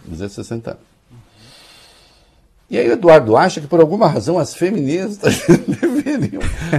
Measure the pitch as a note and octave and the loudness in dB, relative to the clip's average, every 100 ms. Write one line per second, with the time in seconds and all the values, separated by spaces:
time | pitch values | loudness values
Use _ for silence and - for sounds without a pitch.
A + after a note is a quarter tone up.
0 | - E2 G2+ G#2+ G2+ A#2 A2+ - _ _ | -18 -12 -12 -12 -12 -12 -12 -16 _ _
1 | _ A#2+ _ _ A2 - - - - _ | _ -20 _ _ -20 -20 -20 -20 -20 _
2 | _ _ _ _ _ _ _ A3 A#3+ B3+ | _ _ _ _ _ _ _ -2 0 2
3 | F#3 D#3 A#2 A2+ F3+ E3+ D3 E3+ D#3 G3+ | 6 6 6 2 2 -2 -2 2 2 2
4 | G3 C3+ G#2+ F3 D3+ - F3 G3+ C3+ E3+ | 0 0 -2 -2 -4 -4 -4 -2 -2 -4
5 | F#3+ G3+ D3 - - F3 - D3 E4 C4 | -6 -4 -4 -2 2 2 2 -4 -2 -2
6 | C#4+ C#4+ C#3 - - - D#3+ | -4 -4 -4 -4 -4 -4 -2